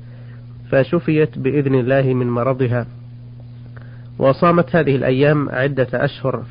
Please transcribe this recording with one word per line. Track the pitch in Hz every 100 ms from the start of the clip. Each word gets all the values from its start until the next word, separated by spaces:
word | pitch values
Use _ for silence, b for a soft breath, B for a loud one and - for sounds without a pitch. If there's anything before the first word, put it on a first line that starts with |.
| B B B B B - -
فشفيت | 135 127 175 165 151 151 139
بإذن | 131 147 135
الله | 131 123 135 131
من | 127 123
مرضها، | 120 127 131 123 120 117 - - - - - - B B B B B B -
وصامت | 135 135 175 170 165 170
هذه | 143 135
الأيام | 131 131 147 151 139
عدة | 127 139 135 120
أشهر | 127 139 - 131 120 117